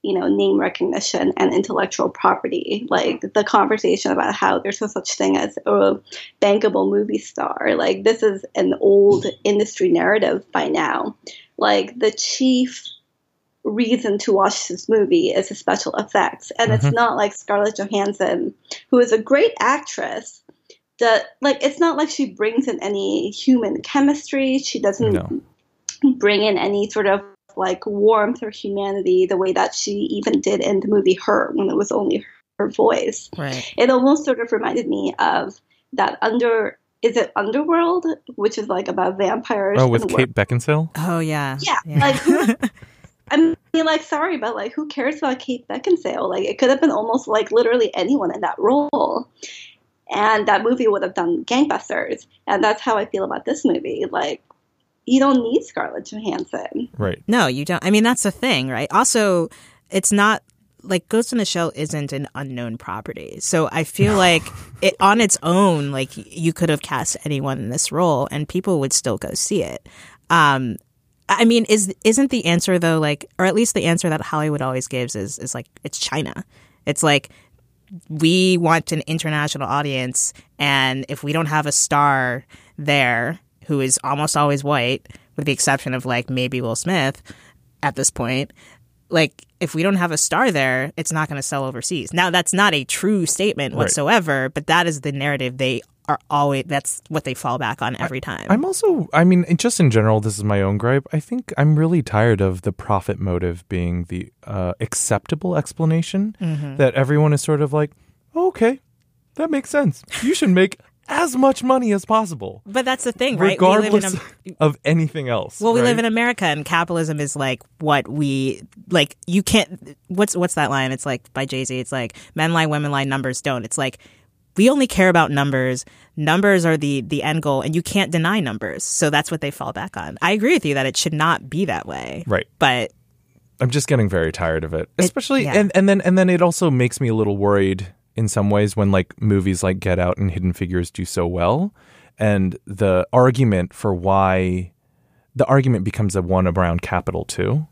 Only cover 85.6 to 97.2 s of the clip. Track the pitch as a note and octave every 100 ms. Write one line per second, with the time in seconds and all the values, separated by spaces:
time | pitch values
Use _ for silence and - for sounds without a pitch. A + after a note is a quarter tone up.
85.6 | - C3+ - C3 C3 A#2+ B2 B2+ B2+ B2
86.6 | A#2+ A2+ E3+ F#3 C3+ - - - - _
87.6 | _ _ C#3+ C#3 C3 - A#2+ C3 C#3+ -
88.6 | - _ _ _ _ E3 D#3 - _ _
89.6 | E3 D#3+ F3+ G3 F3 D#3 - E3 B3+ D#3
90.6 | C3 B2+ C#3 - D#3+ D#3+ D#3 C#3+ - C#3+
91.6 | C3 B2+ - E3 G#2+ E3+ F3 F3 E3+ F#3
92.6 | G3+ D3+ B2+ - F#3 G#3 E3 - G3+ -
93.6 | C#3 - G2 - D3 A3 D#3+ C3+ C3 D3
94.6 | C#3+ E3 E3+ D3+ D3 C#3 C#3+ C#3+ B2+ B2+
95.6 | C3 A#2+ - _ - D3 _ D3 C#3+ C3+
96.6 | E3 C#3 - - _ D3